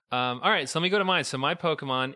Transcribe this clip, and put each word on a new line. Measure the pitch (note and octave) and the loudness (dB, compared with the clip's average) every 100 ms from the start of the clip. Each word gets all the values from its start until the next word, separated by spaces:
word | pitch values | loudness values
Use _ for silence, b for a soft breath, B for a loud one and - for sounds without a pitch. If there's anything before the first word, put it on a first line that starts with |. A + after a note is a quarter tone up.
| _ | _
Um, | B2 B2 B2 | -2 0 0
all | F#3+ | 2
right, | G#3 C3+ | 2 0
so | D#3+ | 0
let | |
me | F3+ | 2
go | G3+ | 2
to | |
mine. | F#3+ F3+ | 2 0
So | C3 C3 | 0 -2
my | C#3 | -2
Pokemon | E3+ E3+ D#3 C#3 B2+ C3 | 0 -2 -2 -2 -2 -2